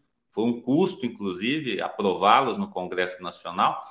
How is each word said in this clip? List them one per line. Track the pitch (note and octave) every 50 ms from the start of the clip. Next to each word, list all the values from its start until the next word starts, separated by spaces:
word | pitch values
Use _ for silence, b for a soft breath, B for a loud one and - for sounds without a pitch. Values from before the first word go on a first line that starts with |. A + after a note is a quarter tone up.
| _ _ _ _ _ _ -
foi | G2+ A2+
um | A#2+ A#2+ A#2+
custo, | - B2 C3+ D#3+ F#3+ - - - -
inclusive, | A#2+ A#2+ G2+ G2+ F#2+ F2+ F2 G#2 B2 C#3+ D#3 C#3+ B2 G2+ F2
aprová-los | E2 - - - G2+ G2 F2+ E2+ F#2+ G2+ A2+ C3 C#3 A#2+ G2+ G2+
no | G2 G2
Congresso | - F#2 F2+ F2 F2+ F2+ F#2 F2+ - - F2+
Nacional, | F2 - - - F2 F2 F#2 A2+ D3+ - B B B